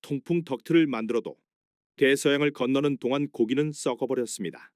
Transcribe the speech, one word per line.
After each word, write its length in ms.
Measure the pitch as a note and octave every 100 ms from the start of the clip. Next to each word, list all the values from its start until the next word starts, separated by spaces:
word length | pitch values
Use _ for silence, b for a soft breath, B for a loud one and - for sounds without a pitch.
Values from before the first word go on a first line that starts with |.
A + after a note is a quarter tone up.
통풍 420 | - C#3+ - F3
덕트를 440 | E3+ B2 - E3+ D#3+
만들어도 500 | A#2+ A2+ A#2 F#2+ - _ _ _ _ _ -
대서양을 540 | C3+ C#3 D3 C#3 D3
건너는 460 | D3 B2 C3+ C#3+ C3
동안 300 | A#2+ C#3 C#3+
고기는 420 | - A2 B2+ D3+
썩어버렸습니다. 1000 | D3 C#3 A#2+ B2+ B2+ A#2+ - F#2+ - -